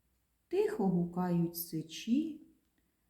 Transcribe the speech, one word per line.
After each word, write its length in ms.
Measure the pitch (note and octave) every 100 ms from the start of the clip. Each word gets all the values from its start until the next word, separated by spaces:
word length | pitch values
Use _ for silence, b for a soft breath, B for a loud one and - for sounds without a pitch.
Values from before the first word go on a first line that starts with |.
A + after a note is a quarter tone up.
| _ _ _ _ -
Тихо 420 | F#4 G#4+ - F#3+
гукають 680 | F3 E3+ F3+ F3+ F3 E3+ -
сичі. 840 | - D#3+ - - - C4+ D#4+ - - _ _ _ _ _